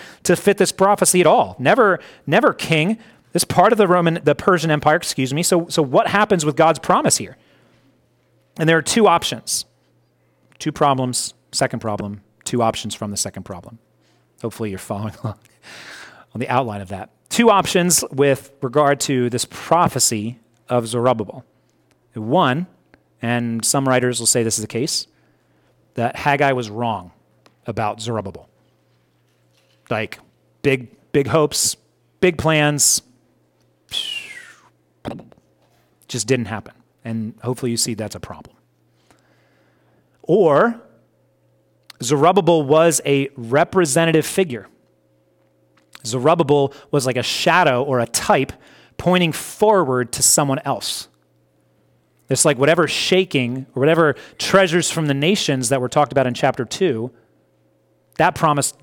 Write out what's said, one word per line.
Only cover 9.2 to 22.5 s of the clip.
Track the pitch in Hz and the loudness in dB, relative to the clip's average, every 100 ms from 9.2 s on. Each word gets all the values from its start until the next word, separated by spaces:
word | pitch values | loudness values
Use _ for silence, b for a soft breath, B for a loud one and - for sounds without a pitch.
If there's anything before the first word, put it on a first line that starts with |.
| - 117 - - - _ _ _ _ _ _ _ _ - | 0 -8 -8 -8 -10 _ _ _ _ _ _ _ _ -12
two | 156 | -10
problems, | 147 147 131 127 123 - - _ | 0 0 2 -2 -4 -8 -12 _
second | - 131 120 | -4 -4 -2
problem, | 110 101 101 101 - _ - | -6 -6 -8 -12 -18 _ -6
two | 123 | -2
options | 113 - 107 | 0 -2 -8
from | - 104 | -10 -8
the | 101 | -8
second | 101 98 | -8 -10
problem. | 90 90 - 113 _ _ _ _ _ _ | -14 -16 -18 -20 _ _ _ _ _ _
Hopefully | 113 - 110 | -10 -8 -8
you're | 95 | -8
following | - 101 107 - | -8 -8 -8 -8
<laughs> | |
along | 113 - _ B B B B B B B B | -10 -12 _ B B B B B B B B
on | 107 | -10
the | 127 | -2
outline | 127 123 104 | -2 -2 -6
of | 95 | -10
that. | 95 107 _ _ | -12 -14 _ _
Two | - 233 | 2 4
options | 196 - 185 175 160 - | 4 2 0 2 0 -2
with | 135 143 135 - _ | 0 2 2 -4 _
regard | 131 139 143 139 | -4 2 2 2
to | - 131 120 | 0 -2 -2
this | 123 - | -4 -6
prophecy | - - 165 160 127 - 110 110 123 _ _ - | -12 0 2 2 0 -2 -2 -6 -10 _ _ -4
of | 123 113 | -2 0
Zerubbabel. | 120 123 117 101 135 - _ _ _ _ _ _ | 0 2 0 -2 -12 -20 _ _ _ _ _ _
One, | 113 110 165 147 | -12 -2 2 2